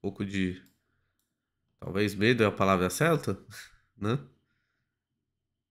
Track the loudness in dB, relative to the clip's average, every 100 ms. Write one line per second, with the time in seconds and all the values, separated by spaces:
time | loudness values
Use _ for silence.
0 | -8 -6 -6 -2 -2 -4 -16 _ _ _
1 | _ _ _ _ _ _ _ _ -8 -2
2 | -2 2 2 4 2 2 2 4 2 0
3 | 0 2 0 -6 -10 -20 -20 _ _ _
4 | -4 -4 -6 _ _ _ _ _ _ _
5 | _ _ _ _ _ _ _